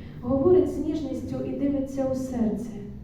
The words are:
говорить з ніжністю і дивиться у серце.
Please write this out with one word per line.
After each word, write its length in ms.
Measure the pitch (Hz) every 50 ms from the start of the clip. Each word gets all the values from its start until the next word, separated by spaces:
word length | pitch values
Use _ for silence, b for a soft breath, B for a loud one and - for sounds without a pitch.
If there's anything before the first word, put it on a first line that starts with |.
| B B B B B
говорить 480 | 240 269 277 277 359 359 370 - -
з 80 | - -
ніжністю 580 | 294 311 302 302 277 262 262 254 - - 262 254 254
і 40 | 269
дивиться 560 | 269 277 285 277 285 269 269 262 - 269 269 262 262
у 20 |
серце. 560 | 254 262 254 247 240 226 214 196 - - - - - - - - -